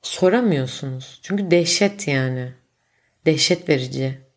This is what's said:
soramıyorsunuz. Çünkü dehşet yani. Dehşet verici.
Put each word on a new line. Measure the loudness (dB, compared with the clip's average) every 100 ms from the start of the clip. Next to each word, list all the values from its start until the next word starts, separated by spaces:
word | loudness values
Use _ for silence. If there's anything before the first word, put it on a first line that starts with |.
soramıyorsunuz. | -8 0 2 4 2 0 -2 -6 -10 -10 -14 -20
Çünkü | -6 -4 2
dehşet | 2 4 2 0 0 -2
yani. | 0 0 -4 -8 -14 _ _ _ _ _ _ 0
Dehşet | 2 0 0 0
verici. | 0 0 -4 -6 -6 _